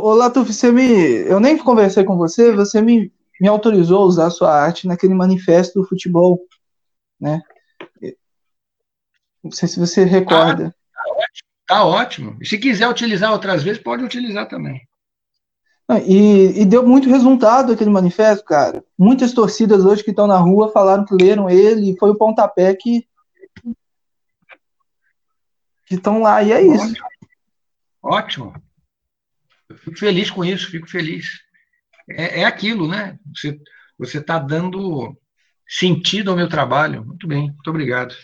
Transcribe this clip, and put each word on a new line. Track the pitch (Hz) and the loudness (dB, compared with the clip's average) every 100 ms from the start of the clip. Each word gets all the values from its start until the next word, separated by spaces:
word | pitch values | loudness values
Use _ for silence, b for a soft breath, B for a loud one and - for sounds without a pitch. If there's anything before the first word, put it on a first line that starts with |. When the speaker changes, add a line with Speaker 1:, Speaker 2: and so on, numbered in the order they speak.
| 214 | 4
Speaker 1:
ô, | |
Latuf, | 220 247 262 233 | 2 2 0 -2
você | 208 247 | 0 2
me, | 240 262 214 151 113 82 | 4 4 4 4 0 0
eu | 190 | 2
nem | 254 311 | 4 2
conversei | - 226 196 196 | 2 2 2 2
com | 190 180 | 0 0
você, | 165 - 233 | -2 2 2
você | 202 202 214 | 4 0 0
me, | 226 233 190 _ _ - | 2 2 0 _ _ -2
me | 190 | 0
autorizou | 214 226 202 165 190 | 2 2 2 2 4
a | 190 | 4
usar | 175 165 | 2 -2
a | |
sua | 170 170 | 0 0
arte | 147 151 170 180 | 2 0 -4 -6
naquele | 175 190 | -2 0
manifesto | 190 185 185 180 170 180 202 | 0 0 0 2 2 2 -4
do | 185 | -6
futebol, | 185 180 170 180 175 - _ _ _ _ _ _ - | -6 -4 2 2 2 -4 _ _ _ _ _ _ -10
né? | 143 160 - _ _ _ - _ - - _ _ _ _ _ _ _ _ _ _ _ _ | -8 -8 -10 _ _ _ -20 _ -18 -18 _ _ _ _ _ _ _ _ _ _ _ _
Não | 160 | -18
sei | - 175 | -8 -6
se | - | -4
você | 175 - | -4 0
recorda. | 180 190 185 165 165 170 165 - _ | 2 2 2 2 2 -2 -8 -12 _
Speaker 2:
Ah, | - | -14
tá | - | -10
ótimo, | - - - _ _ - | -6 -8 -10 _ _ -2
tá | 196 | 0
ótimo. | 180 190 247 - 110 110 | 2 0 -4 -8 -14 -14
E | - | -8
se | 214 | -4
quiser | 262 202 233 | -2 -2 -2
utilizar | 233 233 196 214 | -4 -4 -2 -2
outras | 208 196 175 | -2 -4 -4
vezes, | 165 220 | -4 -8
pode | 240 240 | -8 -8
utilizar | 254 247 240 202 214 | -8 -8 -10 -10 -10
também. | - 143 131 _ _ _ _ _ _ _ _ _ _ - | -12 -12 -14 _ _ _ _ _ _ _ _ _ _ -4
Speaker 1:
Ah, | 233 | -2
e, | - 190 208 202 190 196 | 2 4 6 6 4 4
e | |
deu | 190 240 247 | 2 4 4
muito | 262 269 | 4 4
resultado | 262 247 254 220 254 254 | 4 4 4 4 2 0
aquele | 220 208 | 0 0
manifesto, | 196 180 196 220 202 | 2 0 2 0 0
cara. | - 151 107 - _ - | -2 0 0 -4 _ 2
Muitas | 190 262 247 | 2 4 0
torcidas | - 196 - 220 202 | 0 -2 0 2 4
hoje | 190 208 | 4 2
que | 214 | -2
estão | 202 208 | -2 2
na | 190 | 2
rua | 175 196 214 | 4 2 2
falaram | 214 190 196 | 2 2 2
que | 202 | 0
leram | 185 185 208 190 | 2 4 2 2
ele | 180 208 220 202 | 4 4 2 -2
e | 185 | 0
foi | 208 | 0
o | 214 | 2
pontapé | 220 220 202 185 185 | 0 0 -2 2 0
que, | 190 233 233 - _ _ _ - - 240 233 _ _ _ _ _ _ _ - _ _ _ _ _ _ _ _ _ _ _ _ - | 0 -2 -4 -6 _ _ _ -20 -20 -16 -16 _ _ _ _ _ _ _ -20 _ _ _ _ _ _ _ _ _ _ _ _ -10
que | 180 | -6
estão | 208 220 | -2 0
lá, | 220 214 | 2 2
e | 208 | 2
é | 247 | 4
isso. | 370 226 | 4 4
Speaker 2:
Ótimo. | 220 226 - - _ _ _ _ _ _ _ _ | 0 -8 -14 -20 _ _ _ _ _ _ _ _
Ótimo. | - 196 214 147 104 87 _ _ _ _ _ _ _ _ _ _ _ - | -4 -4 -4 -12 -14 -18 _ _ _ _ _ _ _ _ _ _ _ -20
Fico | - 165 | -20 -6
feliz | 208 180 - | -2 -2 -4
com | 190 | -6
isso, | 175 190 - | -6 -6 -10
fico | 165 - | -16 -12
feliz. | 180 156 175 - - _ _ _ _ _ _ _ | -10 -10 -10 -14 -16 _ _ _ _ _ _ _
É, | - 170 165 | -12 -10 -4
é | |
aquilo, | 175 175 208 226 156 | -4 -4 -8 -6 -6
né? | 208 196 151 147 | -8 -12 -16 -20
Você, | - 147 147 _ b b - | -14 -14 -14 _ b b -16
você | 127 - | -12 -12
tá | - 165 | -6 -6
dando | 139 160 185 190 190 147 117 - _ _ _ _ _ | -6 -6 -6 -8 -8 -8 -10 -16 _ _ _ _ _
sentido | - 185 165 - 202 196 | -6 -2 -2 -4 -6 -4
ao | 175 | -4
meu | 170 | -4
trabalho. | 156 127 139 151 127 | -4 -2 -2 -4 -6
Muito | 110 - 165 | -14 -16 -8
bem, | 143 147 | -6 -6
muito | 143 160 | -10 -10
obrigado. | 160 127 123 123 - | -8 -6 -6 -8 -14